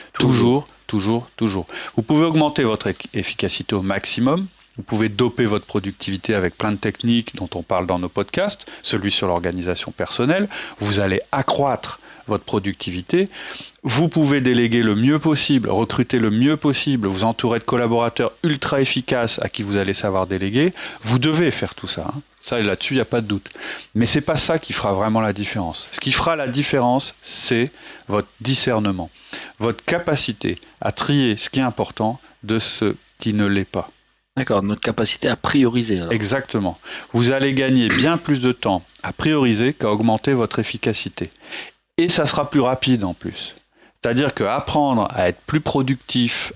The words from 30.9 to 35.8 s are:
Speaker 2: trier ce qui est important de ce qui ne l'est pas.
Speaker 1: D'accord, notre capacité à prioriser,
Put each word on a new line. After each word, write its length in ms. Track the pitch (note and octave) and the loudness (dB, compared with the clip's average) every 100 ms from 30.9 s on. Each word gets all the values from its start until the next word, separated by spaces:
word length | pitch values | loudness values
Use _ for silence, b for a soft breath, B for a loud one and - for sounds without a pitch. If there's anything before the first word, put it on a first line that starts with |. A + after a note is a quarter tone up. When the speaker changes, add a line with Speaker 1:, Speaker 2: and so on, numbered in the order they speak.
Speaker 2:
trier 460 | - - C#3+ B2 G#2 | -4 0 2 2 0
ce 120 | - | -2
qui 120 | C3 | -2
est 20 | |
important 560 | B2+ - G#2 - A2 B2+ b b | -2 -2 -4 -2 -2 -4 b b
de 160 | G#2 A2 | -2 -2
ce 380 | - - G#2+ - _ - | -2 -2 -2 -2 _ -6
qui 140 | A2+ | -2
ne 120 | G#2 G2+ | 2 2
l'est 180 | G2 | 2
pas. 240 | F#2+ F#2+ - - _ _ _ - | 0 -4 -6 -12 _ _ _ -4
Speaker 1:
D'accord, 280 | B2+ G2+ | 0 2
notre 160 | G2+ G#2 | 0 -2
capacité 480 | - A2 A2 - - | -2 -2 -2 -2 -2
à 80 | A2+ | -2
prioriser, 640 | - C#3+ B2 A#2+ | 0 4 4 2